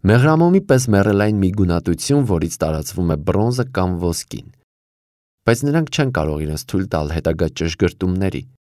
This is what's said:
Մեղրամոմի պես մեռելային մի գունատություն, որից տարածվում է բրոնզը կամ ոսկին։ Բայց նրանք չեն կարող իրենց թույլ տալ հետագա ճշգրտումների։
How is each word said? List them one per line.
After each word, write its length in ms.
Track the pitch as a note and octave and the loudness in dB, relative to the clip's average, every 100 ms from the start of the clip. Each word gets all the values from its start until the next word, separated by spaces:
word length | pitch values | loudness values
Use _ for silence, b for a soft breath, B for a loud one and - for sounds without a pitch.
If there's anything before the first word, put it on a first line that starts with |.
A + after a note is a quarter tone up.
Մեղրամոմի 580 | F#2+ A#2 C#3+ D#3+ E3+ F#3+ | 4 4 4 4 4 2
պես 260 | - C3 B2+ | 2 2 4
մեռելային 520 | G2+ G2+ G2+ G#2+ G#2+ | 2 4 2 2 2
մի 100 | F#2+ | 0
գունատություն, 760 | G2+ F2+ E2+ F2 E2+ - C#3+ A#2+ | 2 2 2 0 -4 0 0 2
որից 300 | E2+ E2 - | 0 -2 -4
տարածվում 540 | D#2 D#2 D2+ - F2 | -4 -2 -6 -4 -2
է 60 | D2+ | -2
բրոնզը 480 | F#2+ F#2 A2+ B2 B2+ | 0 0 0 -2 -4
կամ 280 | - F#2 F2 | -2 -2 -2
ոսկին։ 540 | F2 E2 - - - _ _ _ _ _ _ _ _ _ - | -4 -4 -8 -14 -14 _ _ _ _ _ _ _ _ _ 0
Բայց 160 | A#2 | 0
նրանք 240 | C#3+ D#3 D3+ | 2 0 -2
չեն 220 | - C3+ | -2 -2
կարող 320 | B2+ D2+ D2+ | 0 -2 -2
իրենց 200 | D2+ D2+ | -4 -6
թույլ 220 | - F#2+ F#2+ | -4 -4 -2
տալ 240 | D#2+ D2 | -4 -2
հետագա 360 | D#2+ E2+ E2 E2+ | -2 -2 -2 -2
ճշգրտումների։ 920 | - E2 E2 F2+ - F#2 F#2 F#2+ D2+ - _ | -2 -6 0 -2 0 -4 -2 -2 -4 -12 _